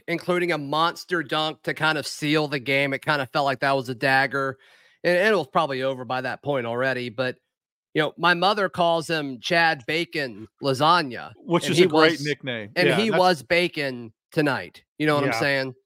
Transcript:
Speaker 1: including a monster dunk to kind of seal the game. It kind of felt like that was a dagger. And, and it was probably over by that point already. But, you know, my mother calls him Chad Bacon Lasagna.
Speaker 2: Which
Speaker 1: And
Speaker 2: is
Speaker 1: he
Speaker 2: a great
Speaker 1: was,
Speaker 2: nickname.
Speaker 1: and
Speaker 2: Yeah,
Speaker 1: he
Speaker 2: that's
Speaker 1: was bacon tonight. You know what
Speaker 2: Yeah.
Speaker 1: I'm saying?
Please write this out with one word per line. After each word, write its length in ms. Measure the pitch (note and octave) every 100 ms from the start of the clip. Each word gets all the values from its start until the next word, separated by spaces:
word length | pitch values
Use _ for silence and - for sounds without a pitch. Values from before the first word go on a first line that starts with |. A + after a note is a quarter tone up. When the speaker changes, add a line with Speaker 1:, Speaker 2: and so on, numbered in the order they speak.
| -
Speaker 1:
including 440 | E3+ - F3 F3
a 60 | D#3
monster 640 | C#3 D3+ E3 - - F3
dunk 400 | C3+ D#3 D#3 D3+
to 100 | -
kind 240 | D3 D#3 D#3
of 100 | -
seal 420 | - D3+ D#3 D3+
the 100 | D3
game. 340 | A#2 C#3 C#3+
It 80 | C3+
kind 200 | - D3
of 80 | C3
felt 160 | D#3 C#3
like 140 | B2+
that 140 | C#3
was 140 | C#3 B2
a 60 |
dagger. 640 | A#2+ C#3 C3 C3+ C#3 C3+ C3 _ _ _ _
And, 140 | F3 F3
and 120 | G#3
it 20 | G3+
was 100 | C#3+
probably 340 | F3+ D#3 C3
over 220 | C3 C3
by 160 | B2+ B2+
that 220 | B2+ A#2
point 240 | C#3 C#3 A#2
already. 420 | A#2 C3+ B2 B2
But, 280 | A2 B2+ B2 _ _ _ _ _
you 80 | -
know, 100 | D3+ -
my 160 | E3+
mother 340 | F3 F3+ G#3+ F#3+
calls 400 | - E3+ E3 D#3+
him 320 | E3 C#3+ B2
Chad 440 | - E3+ E3 D#3 B2
Bacon 600 | D#3+ E3+ D#3+ C3+ G2+ A2 -
Lasagna. 720 | C#3 C3+ D3+ F3 D3 A2 D2+ -
Speaker 2:
Which 280 | D3+ E3+
Speaker 1:
And 80 | D3
Speaker 2:
is 60 | F3
Speaker 1:
he 60 |
Speaker 2:
a 40 | F3+
great 240 | D#3 D#3+
Speaker 1:
was, 120 | D#3 D3
Speaker 2:
nickname. 440 | C#3+ C3+ A#2+ G#2 E3+
Speaker 1:
and 120 | F3+
Speaker 2:
Yeah, 80 | -
Speaker 1:
he 120 | A3
Speaker 2:
that's 100 | G3
Speaker 1:
was 240 | F3+ E3
bacon 680 | B2+ F3 F3 D#3 C#3 B2 A#2 - _
tonight. 520 | - D3 A#2+ F2+ - _ -
You 80 | D3+
know 80 |
what 100 | D3
Speaker 2:
Yeah. 60 | C3+
Speaker 1:
I'm 80 | A2+
saying? 340 | C#3+ C#3 C3 B2+